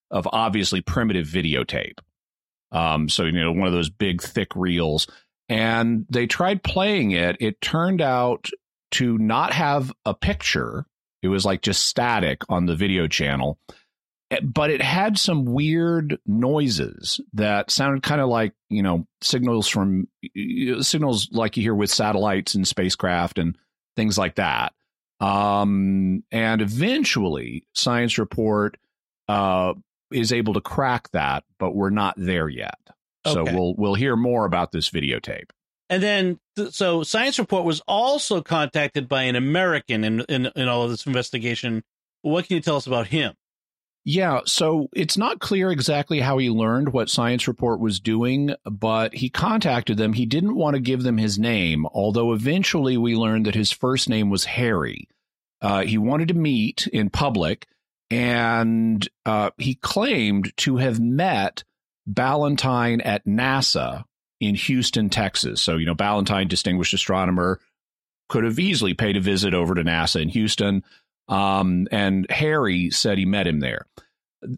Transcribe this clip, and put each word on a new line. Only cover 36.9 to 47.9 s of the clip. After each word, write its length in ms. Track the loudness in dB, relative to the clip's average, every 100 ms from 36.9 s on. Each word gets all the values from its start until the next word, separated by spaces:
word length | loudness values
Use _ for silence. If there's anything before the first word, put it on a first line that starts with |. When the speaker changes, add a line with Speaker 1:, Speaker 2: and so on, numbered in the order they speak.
| 0
Speaker 2:
Science 360 | 0 0 0 -2
Report 240 | 0 0
was 180 | 0 -2 -2
also 540 | 0 2 0 0 -2
contacted 640 | -2 -2 0 0 -2 -2 -2
by 160 | 0
an 120 | 0 0
American 680 | 0 2 2 0 -2 -2
in, 160 | 0 0
in, 240 | -2 -2 -2 -2
in 120 | 0
all 160 | 0
of 80 | -2
this 160 | -4 -2
investigation. 760 | -2 -2 -4 -4 -4 -4 -4 -6 _ _ _
What 240 | -2 -2 0
can 100 | -2
you 60 |
tell 140 | 0 -2
us 100 | 0
about 220 | -2 0
him? 260 | -2 -2 -6 _ _ _ _ _ _
Speaker 1:
Yeah, 380 | -4 0 2 0 0
so 440 | 0 2 2 0
it's 240 | -2 -2 0
not 220 | 0 -2
clear 320 | -2 0 0
exactly 480 | 0 0 0 0 0
how 180 | 2 2
he 120 | 2
learned 420 | 2 2 2 2
what 180 | 0 0
Science 380 | 0 2 2 0
Report 320 | 0 0 2
was 220 | 0